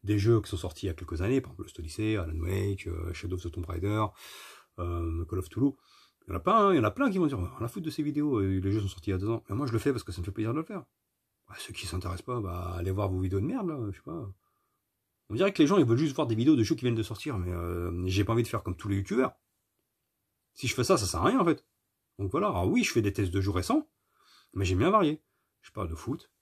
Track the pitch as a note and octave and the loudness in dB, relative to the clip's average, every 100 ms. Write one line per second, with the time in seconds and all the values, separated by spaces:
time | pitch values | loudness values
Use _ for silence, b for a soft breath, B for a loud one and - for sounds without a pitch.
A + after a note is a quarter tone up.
0 | G#2 G#2 G#2 A2+ - F#2 F2+ - G2 D#2+ | 0 2 4 2 2 -8 -8 -6 -6 -6
1 | F2 E2 F#2+ C3+ B2+ - - - D#2 - | -8 -4 0 0 -2 -14 -14 -12 -12 -4
2 | A2 G#2+ E2 D#2+ E2+ G2 G2 F#2+ - E2 | -2 0 -2 -4 -2 -2 -2 -4 -6 -6
3 | E2+ E2 F2 F2+ F2 F2+ E2+ F2 G2 G#2+ | -6 -8 -6 -6 -6 -8 -8 -4 -2 0
4 | G#2 B B B B B B - F2 F2 | -2 B B B B B B -8 -4 -2
5 | E2+ E2 E2+ F#2 - - C#3 - b b | -2 -4 -4 -4 -4 0 0 0 b b
6 | b _ - E2+ - A3 G3+ E3+ A2 - | b _ -8 -2 4 6 6 6 4 2
7 | C#4 F#3 D#3 C3+ F2 - A#2 G#3 D#3 - | 0 2 2 0 -4 -4 -8 -6 -6 -4
8 | D3 D3 D3 A#2+ G2 F#2+ F#2+ G#2+ G2 - | -2 0 0 2 2 2 0 0 -2 -4
9 | - F#2 G2+ A2+ - G#2 C#3 A2+ D3 B2+ | -4 -2 0 -4 -4 -4 0 0 0 0
10 | - F#2 F2+ G2 A2 C#3+ E3 G3+ - _ | -4 -8 -6 -4 -2 -2 -4 -10 -12 _
11 | _ _ _ _ _ - - G2 F#2+ F#2 | _ _ _ _ _ -16 -12 -10 -6 -6
12 | F2+ F2+ - B2 G2 F2 F2+ F2 F2+ F#2+ | -6 -8 -6 -4 -4 -4 -6 -4 -2 0
13 | G2+ F#2 F#2 G2 B2 B3+ F#3 D3 G#2+ - | 0 0 0 0 0 -2 -2 -4 -6 -8
14 | - E3 G#2 - _ _ _ _ _ _ | -10 -10 -10 -14 _ _ _ _ _ _
15 | _ _ _ A2+ G3 D4 D3+ G3+ B2 A#2 | _ _ _ 0 0 6 6 8 6 4
16 | D#3 C3+ C3 A2 B2+ C#3+ G#2 - B2 A2+ | 4 0 0 4 6 6 4 2 0 0
17 | G#2+ G#2+ - A2 F2+ F2 E2+ F2 F2 F2 | -2 -6 -6 -4 -2 -4 -4 -4 -4 -2
18 | F#2 F#2+ G2 A2+ A2+ G#2+ - F#2 G#2 G2 | 0 2 2 2 0 -2 -4 -6 -2 -2
19 | G2 D#3+ - - _ _ _ _ _ _ | 2 0 0 -2 _ _ _ _ _ _
20 | _ _ _ _ _ - A#2+ - A#2+ F3 | _ _ _ _ _ -6 -4 -2 2 2
21 | F#2+ D#2+ A#2+ B3+ E3+ D3 _ _ _ _ | 2 0 2 4 2 2 _ _ _ _
22 | _ - G2 C3+ G3+ F2+ F2+ A#3+ A3 A#2+ | _ -8 -4 0 0 0 2 2 2 2
23 | G#2 G2 F#2+ F#2+ F#2+ F#2 - D#4 - _ | 0 0 0 0 0 0 2 0 0 _
24 | b b b b b - F#2 F#2 D3+ G#3+ | b b b b b -4 0 4 4 6
25 | D#3+ D#3 _ _ _ _ - - F#2 D#2+ | 4 0 _ _ _ _ -16 -8 -6 -6
26 | - D3 - _ | -8 -8 -10 _